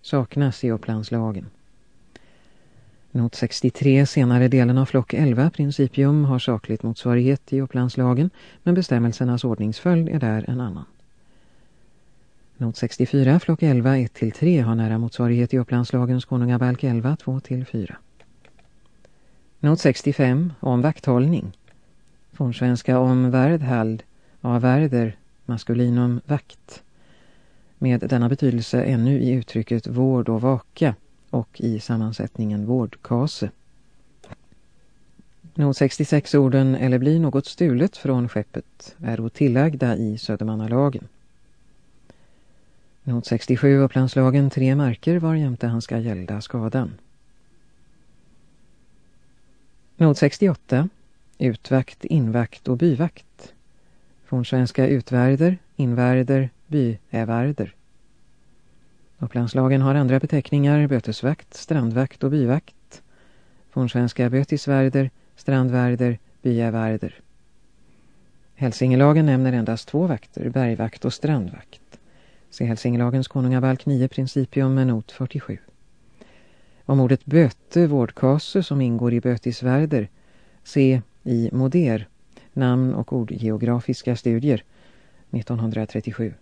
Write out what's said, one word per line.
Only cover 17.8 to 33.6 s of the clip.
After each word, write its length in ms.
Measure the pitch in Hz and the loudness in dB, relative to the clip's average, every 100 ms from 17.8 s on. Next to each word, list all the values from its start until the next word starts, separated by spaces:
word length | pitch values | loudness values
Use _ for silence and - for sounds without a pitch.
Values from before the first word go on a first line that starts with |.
| 95 - _ _ - _ - _ _ _ _ _ - _ _ _ _ _ | -8 -14 _ _ -20 _ -20 _ _ _ _ _ -20 _ _ _ _ _
Not 200 | 147 160 | 2 4
sextiofem, 720 | 147 123 143 139 131 131 175 143 | 2 2 -2 0 2 2 -2 -4
om 220 | 135 123 | -2 0
vakthållning. 760 | 143 - - 123 139 156 98 - _ - _ _ _ _ _ | 0 -2 0 2 2 0 -4 -16 _ -20 _ _ _ _ _
Fornsvenska 680 | - 131 113 123 123 - 127 | -6 -4 -2 -2 0 0 2
om 320 | 127 127 127 | 4 2 2
värdhald, 720 | 131 135 165 131 120 110 110 - _ _ _ | 2 2 2 0 -2 -2 -4 -10 _ _ _
av 200 | 123 120 | -2 0
värder, 540 | 127 135 151 123 113 98 _ _ - | 2 2 2 0 -2 -6 _ _ -8
maskulinum 720 | 113 - 117 123 120 123 120 - | -8 -2 0 2 2 0 -2 -4
vakt, 580 | 147 - - - - - _ - - _ _ _ - _ _ | -6 -6 -20 -20 -20 -20 _ -20 -20 _ _ _ -20 _ _
med 220 | 127 123 | 0 0
denna 300 | - 123 120 | 0 0 0
betydelse 540 | 135 139 117 113 123 | 2 0 0 -2 -2
ännu 360 | - 120 120 139 | 0 0 2 2
i 120 | 123 | 0
uttrycket 560 | 127 113 117 110 117 - | -2 -2 -6 -4 -4 -4
vård 420 | 120 131 127 117 | 0 2 0 0
och 120 | 113 | 0
vaka 540 | 127 127 - - 156 101 _ _ _ | 0 -2 -6 -2 -2 -2 _ _ _
och 320 | - 110 - | -6 -6 -6
i 180 | 117 107 | -4 -4
sammansättningen 880 | - 117 110 110 101 - 107 104 104 | -4 -4 -4 -6 -10 -6 -4 -4 -2
vårdkase. 840 | 127 110 - - 120 147 - 98 _ | -2 -4 -8 -4 -2 -2 -4 -8 _